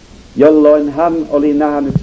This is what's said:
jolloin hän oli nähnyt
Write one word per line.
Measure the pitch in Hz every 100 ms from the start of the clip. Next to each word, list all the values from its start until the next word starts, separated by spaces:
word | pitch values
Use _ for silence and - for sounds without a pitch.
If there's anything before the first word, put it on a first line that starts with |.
| - - - -
jolloin | 147 156 147 151 147
hän | 139 170 165 147
oli | 147 151
nähnyt | 143 151 147 139 -